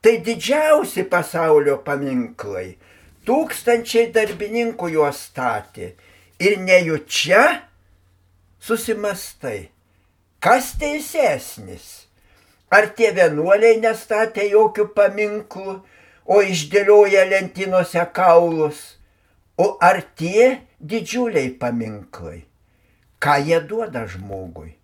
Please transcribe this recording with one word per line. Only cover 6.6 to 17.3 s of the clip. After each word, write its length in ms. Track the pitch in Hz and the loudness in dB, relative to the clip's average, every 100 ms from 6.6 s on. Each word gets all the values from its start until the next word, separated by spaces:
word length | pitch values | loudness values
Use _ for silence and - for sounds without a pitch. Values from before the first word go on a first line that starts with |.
| 185 185 165 156 - - 151 190 294 - - _ _ _ _ _ _ _ _ _ | 2 2 4 -4 -4 -4 2 4 4 0 -12 _ _ _ _ _ _ _ _ _
susimastai, 1080 | - 220 233 214 208 185 - - 135 104 82 _ _ _ _ _ _ _ | -6 -4 -4 -6 -6 -8 -14 -14 -12 -12 -14 _ _ _ _ _ _ _
kas 340 | 180 254 254 - | 0 0 0 -8
teisesnis? 1300 | 294 302 302 330 247 139 - - 98 - - - _ _ _ _ _ _ _ | -6 -8 -6 -2 0 -2 -8 -18 -18 -20 -20 -20 _ _ _ _ _ _ _
Ar 140 | 202 208 | 2 2
tie 240 | - 220 | 0 0
vienuoliai 720 | 185 170 151 165 202 226 226 | 2 0 2 2 4 4 4
nestatė 640 | 220 226 - 214 220 214 202 | 0 -4 -4 -2 -2 -2 0
jokių 400 | 208 214 214 208 | 2 2 0 -2
paminklų, 880 | - 202 202 208 214 208 190 180 190 _ _ _ _ - | 2 0 0 -4 -6 -12 -14 -12 -12 _ _ _ _ 2
o 80 | 202 | 2
išdėlioja 840 | 196 175 147 196 202 208 202 196 | 4 -2 0 0 6 6 6 4
lentynose 760 | 185 | 4